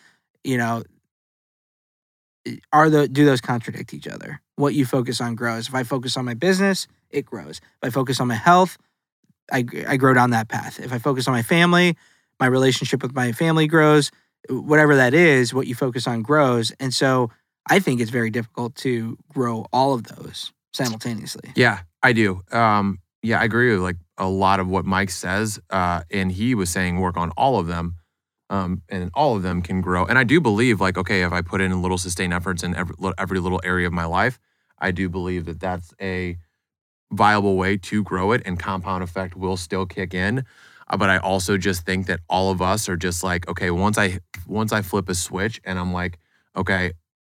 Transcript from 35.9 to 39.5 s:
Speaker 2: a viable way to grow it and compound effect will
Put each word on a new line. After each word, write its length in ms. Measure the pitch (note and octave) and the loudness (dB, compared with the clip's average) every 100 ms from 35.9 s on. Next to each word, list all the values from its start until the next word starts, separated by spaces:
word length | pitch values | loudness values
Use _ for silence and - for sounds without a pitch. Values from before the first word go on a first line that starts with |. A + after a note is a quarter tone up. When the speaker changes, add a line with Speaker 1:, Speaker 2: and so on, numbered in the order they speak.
| - | -12
Speaker 2:
a 380 | F#2+ F#2 F2+ E2+ - _ _ _ _ _ _ | -8 -6 -6 -10 -16 _ _ _ _ _ _
viable 460 | G2+ G#2+ G#2 G2+ F#2+ | 2 4 4 2 2
way 180 | F#2 G2+ | 0 -2
to 280 | - G#2 | -4 -6
grow 280 | F2 F#2 G2 | -4 -2 0
it 100 | A#2+ G2 | 0 -2
and 120 | F2 | -6
compound 460 | G2+ F#2+ F#2 F#2 | -6 -6 -4 -6
effect 320 | F2 F#2+ F2+ F#2 | -6 -6 -8 -6
will 220 | F#2 | -4